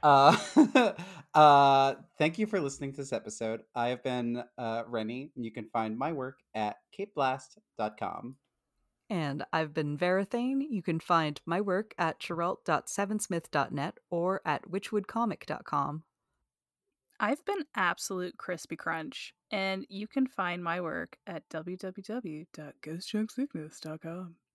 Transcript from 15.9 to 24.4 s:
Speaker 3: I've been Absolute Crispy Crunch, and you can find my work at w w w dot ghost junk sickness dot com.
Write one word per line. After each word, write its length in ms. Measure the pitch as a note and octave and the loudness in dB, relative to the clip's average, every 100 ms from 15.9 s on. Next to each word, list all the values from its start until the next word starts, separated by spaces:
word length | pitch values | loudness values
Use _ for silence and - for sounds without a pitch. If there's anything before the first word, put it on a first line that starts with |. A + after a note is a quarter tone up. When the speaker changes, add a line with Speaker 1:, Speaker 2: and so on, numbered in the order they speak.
| D3+ - _ _ _ _ _ _ _ _ _ _ _ | -4 -10 _ _ _ _ _ _ _ _ _ _ _
Speaker 3:
I've 240 | G#3 C#4+ - | -2 0 -2
been 200 | G4+ D4+ - | -4 -4 0
Absolute 600 | F#3 F3 - F#3 F3+ - | 0 0 -4 -4 -6 -8
Crispy 380 | - F3 - E3 | -8 -8 -6 -8
Crunch, 580 | - E3 D#3 - - _ _ | -4 -4 -6 -10 -14 _ _
and 380 | G#3 F#3+ F#3+ - | -4 -2 -4 -6
you 180 | G3 G#3 | -10 -6
can 200 | - C4 | -2 -2
find 360 | - F3+ F3 | 0 -4 -2
my 180 | E3+ F3 | -2 -2
work 360 | E3+ D#3+ E3 - - | -2 -4 -8 -12 -12
at 240 | E3+ _ | -12 _
w 280 | D#3+ E3+ F3+ | -10 -8 -8
w 260 | F#3+ F#3 | -10 -12
w 420 | F#3+ A#3 G#3+ D3+ E3 | -10 -8 -8 -10 -12
dot 220 | - D3+ - | -16 -16 -16
ghost 260 | - E3 - | -10 -10 -6
junk 220 | G#3+ A3 | -4 -4
sickness 480 | - C#4 F3 D3+ - | -4 -6 -6 -12 -12
dot 220 | D#3 D#3 | -12 -10
com. 320 | E3 F3 F#3 E3 | -10 -10 -12 -16